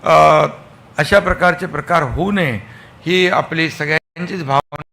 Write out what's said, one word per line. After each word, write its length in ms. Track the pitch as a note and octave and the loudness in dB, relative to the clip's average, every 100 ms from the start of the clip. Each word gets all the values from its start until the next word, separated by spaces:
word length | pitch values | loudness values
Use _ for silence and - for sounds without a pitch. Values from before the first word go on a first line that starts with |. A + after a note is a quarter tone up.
अ, 440 | - D#3+ D#3 D#3 D3 - - - - - | 4 4 6 4 2 -4 -20 -20 -12 -6
अशा 220 | D3+ G3+ | 2 2
प्रकारचे 460 | F#3 F3+ F3+ E3 F3 | 2 0 0 0 -6
प्रकार 380 | D3+ - E3+ | -8 -2 0
होऊ 280 | C#3 A#2+ F#3+ | 0 -2 -2
नये 280 | G3+ D3+ G#2+ - - - - D#3+ | 0 -2 -4 -10 -20 -20 -10 -2
ही 240 | F3+ F3+ | 0 2
आपली 400 | F#3+ - D#3+ D#3+ | 0 -2 -4 -4
सगळ्यांचीच 760 | - D3+ D#3 _ - F3 G3 | -4 -2 -2 _ -12 -8 -8
भावना 380 | C#3 C#3 - D3 - | 0 -2 -2 -16 -16